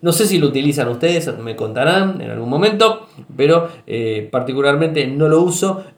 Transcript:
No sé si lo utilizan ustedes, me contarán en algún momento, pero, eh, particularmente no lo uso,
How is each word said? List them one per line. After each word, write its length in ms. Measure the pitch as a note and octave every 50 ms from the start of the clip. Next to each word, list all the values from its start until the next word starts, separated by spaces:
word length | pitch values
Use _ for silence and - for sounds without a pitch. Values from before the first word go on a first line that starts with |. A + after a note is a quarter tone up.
No 120 | - F3
sé 140 | D#3 - G#3+
si 120 | F#3 F#3+ E3
lo 80 | C#3+
utilizan 420 | C3+ B2 C3+ C#3+ D3 C#3+ D3 B2 A#2+
ustedes, 480 | A#2+ - D#3+ E3+ F3 E3 - C3+ A2
me 180 | A2+ A2+ A2+ A2
contarán 680 | - A2+ G#2+ G#2+ B2 C#3 D#3+ F3+ G3 G3 F#3+ F#3 -
en 80 | A#2 A2+
algún 180 | A2+ A2+ A#2 B2
momento, 600 | C3+ D#3 G3+ A3 G#3 G3 A3+ A3 A3 - - - - - - - C3+
pero, 320 | B2 C#3 D3+ E3 E3+ E3+ E3 - - -
eh, 400 | - A2+ A#2 A2+ A2 A2 G#2 G#2 -
particularmente 760 | - B2+ B2 C3+ B2+ C#3 C#3 C#3+ C#3+ D3+ E3 D#3 D#3 D3+ C3
no 220 | C3 C3+ C#3+ D#3 D#3
lo 140 | D#3 E3
uso, 420 | F3+ F3+ D3 - - F#3+ F#3+ F#3+ F#3+ - -